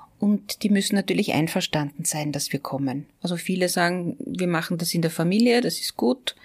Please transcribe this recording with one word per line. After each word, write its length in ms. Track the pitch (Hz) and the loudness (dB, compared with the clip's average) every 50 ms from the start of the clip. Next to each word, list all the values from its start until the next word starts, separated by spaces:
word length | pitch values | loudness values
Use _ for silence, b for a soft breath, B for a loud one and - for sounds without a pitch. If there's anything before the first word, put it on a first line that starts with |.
| B B B - | B B B 0
Und 460 | 208 208 208 190 - - - - - | 2 2 2 2 0 -6 -8 -2 2
die 40 | 202 | 2
müssen 280 | 208 196 196 - 202 | 4 4 2 2 2
natürlich 360 | 196 185 - - - 214 - | 0 2 2 0 0 0 2
einverstanden 720 | - 139 160 165 - 190 175 - - 151 147 143 - - 165 | 2 2 2 2 0 -2 -2 0 -2 -2 -2 -2 -6 -6 -4
sein, 260 | - - 151 151 147 | -4 -2 -2 -2 -4
dass 220 | 143 147 - - | -4 -4 -4 -4
wir 80 | - 135 | -4 -4
kommen. 460 | - - 139 135 139 131 127 139 143 - _ _ | -4 -4 -4 -2 -2 -2 -2 -4 -8 -10 _ _
Also 160 | - 175 175 170 | -4 -4 -4 -4
viele 320 | - - 185 185 180 175 | -2 -2 0 0 0 0
sagen, 480 | - 185 175 175 180 180 175 170 - - | 2 2 2 2 0 0 -2 -4 -6 -6
wir 300 | - - - 175 180 175 | -8 -8 -4 -2 0 0
machen 280 | 170 165 170 - 180 | 0 0 -2 -2 -4
das 160 | 165 170 - | -2 -2 -2
in 80 | - 170 | 0 0
der 100 | 165 160 | 0 0
Familie, 520 | - - 165 175 190 220 240 247 233 247 | 0 0 0 2 4 4 4 4 4 4
das 180 | 247 165 - - | 2 0 -2 -4
ist 160 | - - - | -6 -8 -4
gut, 400 | - 220 240 254 - - - - B | 0 0 0 0 0 -4 -10 -10 B